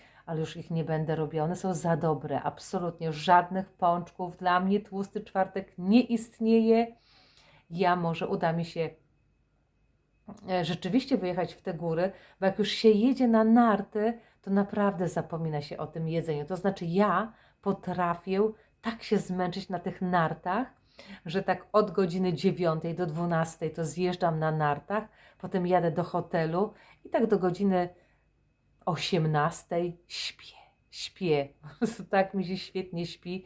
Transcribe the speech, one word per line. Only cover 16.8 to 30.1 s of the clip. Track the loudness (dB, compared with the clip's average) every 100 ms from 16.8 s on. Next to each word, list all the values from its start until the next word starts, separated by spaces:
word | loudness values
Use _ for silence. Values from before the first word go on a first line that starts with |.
| -2
ja | 2 2 2 -2 -8 _ _
potrafię | -4 -4 -4 -2 -2 -2 -2 0 0 -2 _ _
tak | -8 -8
się | 0 0
zmęczyć | 0 -2 -2 -4 -6
na | -6
tych | -6 -6
nartach, | 0 2 2 -2 -4 -4 -4 -10 _ -20 -20 -16 -6
że | -4
tak | -2 -4 0
od | 2 2
godziny | 0 0 0 0
dziewiątej | 0 0 2 0 0 -4 -4
do | -4
dwunastej | -2 0 0 -2 -4 -6
to | -4 -6
zjeżdżam | -2 -2 0 0 0
na | 0
nartach, | 0 0 -2 -4 -6 -6 _ -20 _
potem | -6 -2 2
jadę | 2 2
do | 0
hotelu | -2 -4 -2 -2 0 0 -2 -4 -20 -20 -4
i |
tak | 0 2
do | 2
godziny | 2 0 2 2 0 -6 _ _ _ _ _ _ _ _ -6
osiemnastej | -4 -2 0 2 2 0 -2 -6 -4 -4 -6
śpię, | _